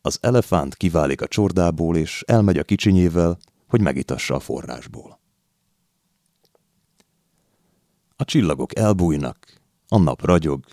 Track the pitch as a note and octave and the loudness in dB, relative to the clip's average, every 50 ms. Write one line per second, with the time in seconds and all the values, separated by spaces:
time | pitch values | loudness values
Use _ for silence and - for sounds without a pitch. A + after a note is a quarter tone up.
0 | _ - - - - B2 B2 B2 G#2+ - F2+ E2+ C#2+ C#2 - _ - F2+ E2 E2+ | _ -6 -6 -2 -2 0 2 2 0 2 -2 -2 -2 -4 -8 _ -2 0 0 0
1 | D2+ C#2 C2+ - - - - - G#2 G2 F2 F#2 F2 E2+ E2 D#2 E2+ E2 E2+ D#2+ | 0 0 -2 -4 -6 -6 -2 0 0 0 2 2 0 0 0 0 -2 -2 0 -2
2 | D#2+ D#2+ - - - - A#2+ A2+ G#2 G2 F2+ D2 - - G2+ F#2+ - G#2+ F#2+ F#2 | -2 -4 -6 -12 -2 0 2 4 4 4 2 0 0 -2 -2 0 2 4 4 4
3 | F2+ E2+ D#2+ F2 E2+ E2+ F2 - _ _ _ _ _ _ - A#2 G#2 D#2 C2 C2+ | 4 2 2 2 0 0 0 -4 _ _ _ _ _ _ 0 2 2 0 -2 -4
4 | C2 - C2 B1+ - - C2 C2 - - B1 B1+ B1+ B1 B1 B1 B1 - - - | -6 -6 -8 -8 -6 -6 -6 -6 -4 -6 -10 -8 -8 -12 -14 -14 -16 -20 -20 -20
5 | - - - _ _ _ _ _ _ _ _ _ _ _ _ _ _ _ _ _ | -20 -20 -20 _ _ _ _ _ _ _ _ _ _ _ _ _ _ _ _ _
6 | _ _ _ _ _ _ _ _ _ _ _ _ _ _ _ _ _ _ _ _ | _ _ _ _ _ _ _ _ _ _ _ _ _ _ _ _ _ _ _ _
7 | _ _ _ _ _ _ _ _ _ _ _ _ _ _ _ _ _ _ _ _ | _ _ _ _ _ _ _ _ _ _ _ _ _ _ _ _ _ _ _ _
8 | _ _ _ _ C#3+ - - D#3 A2 D#2+ D2 C2 B1+ - - - A2 G#2+ G#2 F#2 | _ _ _ _ -8 -2 0 0 2 2 0 -2 -6 -8 -2 0 2 2 2 2
9 | F2 E2+ D#2 D2 C#2 B1 - _ _ _ _ _ _ _ _ _ _ _ - G#2+ | 2 0 0 0 -4 -6 -8 _ _ _ _ _ _ _ _ _ _ _ 2 2
10 | F2+ D2 B1+ - - E2 F2+ F2 D#2+ D#2 C#2+ C2+ - _ | 2 2 0 -4 0 2 2 2 2 0 -6 -6 -8 _